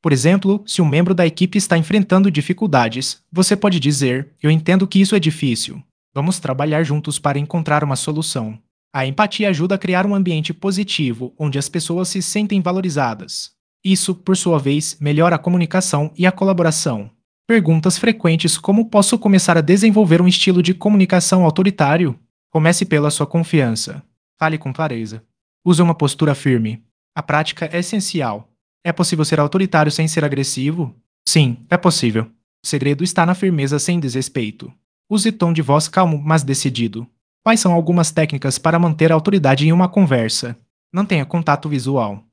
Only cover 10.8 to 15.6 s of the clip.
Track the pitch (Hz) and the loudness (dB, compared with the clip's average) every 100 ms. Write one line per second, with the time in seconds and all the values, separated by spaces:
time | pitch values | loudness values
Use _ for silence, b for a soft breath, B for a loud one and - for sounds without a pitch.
10.8 | 208 - 139 113 123 _ 151 135 139 175 | -4 -4 -4 -4 -10 _ -4 -4 -6 -6
11.8 | 160 170 180 196 175 208 214 196 175 185 | -4 -4 -4 -4 -4 -4 0 0 0 -2
12.8 | 185 147 127 107 95 - - _ _ _ | -2 -2 -2 -4 -12 -14 -14 _ _ _
13.8 | 190 185 - 185 - 185 185 160 139 147 | 0 0 0 -6 -2 -2 0 0 0 -2
14.8 | 151 - 147 147 170 170 175 180 | -4 -6 -2 2 2 2 0 0